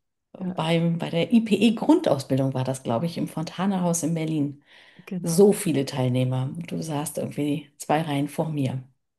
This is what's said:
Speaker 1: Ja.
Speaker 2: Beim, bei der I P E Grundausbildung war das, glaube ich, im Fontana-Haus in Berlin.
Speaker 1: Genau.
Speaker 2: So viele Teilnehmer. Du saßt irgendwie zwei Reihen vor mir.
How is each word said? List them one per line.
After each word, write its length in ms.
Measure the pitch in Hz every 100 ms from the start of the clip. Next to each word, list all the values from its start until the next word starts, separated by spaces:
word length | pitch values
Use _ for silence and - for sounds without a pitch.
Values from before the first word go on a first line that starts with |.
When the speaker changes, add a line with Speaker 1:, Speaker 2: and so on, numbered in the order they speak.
| _ _ _ -
Speaker 1:
Ja. 140 | 185
Speaker 2:
Beim, 460 | 180 160 165 170 165
bei 120 | 147
der 220 | 165 -
I 80 | 233
P 160 | 220 202
E 180 | 233
Grundausbildung 800 | - - 220 - 139 - 135 135
war 80 | 131
das, 220 | 131 131
glaube 220 | 131 117 170
ich, 120 | -
im 80 | 196
Fontana-Haus 800 | - 175 - 190 190 175 170
in 100 | 175
Berlin. 480 | 165 160 156 143 139 _ - - - -
Speaker 1:
Genau. 220 | 185 170
Speaker 2:
So 240 | 165 202
viele 320 | - 175 135
Teilnehmer. 640 | 135 139 127 127 127 127 131 165 170
Du 120 | 170
saßt 380 | 160 147 151 -
irgendwie 540 | - - 147 147 - -
zwei 260 | - 151
Reihen 260 | 151 143 143
vor 220 | - 160
mir. 340 | 147 127 127 - _ _